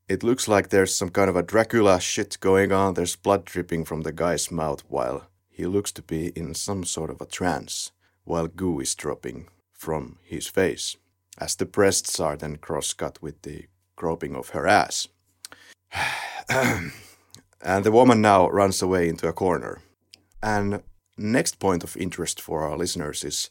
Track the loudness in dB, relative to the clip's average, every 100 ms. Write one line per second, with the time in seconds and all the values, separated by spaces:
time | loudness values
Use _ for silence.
0 | -4 0 2 0 4 2 4 4 4 0
1 | -2 2 2 2 2 2 2 4 6 4
2 | 2 -4 -4 -2 4 4 4 4 2 0
3 | -4 -2 2 2 0 -8 -4 -4 -4 -6
4 | -6 -2 -2 -2 -4 -4 -4 -4 -6 -4
5 | -4 -6 -12 _ _ -8 -2 -2 -2 -10
6 | -6 -6 -6 -6 -8 -8 -6 -6 -6 -6
7 | -8 -10 -12 -4 -2 -2 -6 -10 -10 _
8 | _ _ -6 -4 -4 -4 -4 -2 -4 -6
9 | -6 -8 -10 -12 -18 _ _ -12 -6 -6
10 | -6 -14 -12 -10 -4 0 0 0 -8 -10
11 | _ _ _ -10 -6 -4 -4 2 4 2
12 | -2 -2 -2 -2 -8 -10 -6 -4 -4 -6
13 | -8 -8 -14 -14 -16 -16 -18 _ _ -8
14 | -6 -4 -6 -10 -8 -2 4 4 4 -4
15 | -8 _ _ _ -20 -20 -20 -20 _ -6
16 | -4 -6 -10 -12 -4 0 0 -2 -6 -14
17 | -20 _ _ -20 _ _ -2 2 6 8
18 | 8 8 8 8 6 4 2 2 0 2
19 | 0 0 -4 0 0 0 -4 -12 -18 _
20 | _ -20 _ -6 -2 0 -2 -4 -10 -20
21 | _ -8 -2 0 0 -2 0 0 -2 -6
22 | -6 -4 -6 -6 -6 -4 -4 -4 -4 -4
23 | -6 -6 -6 -6 -8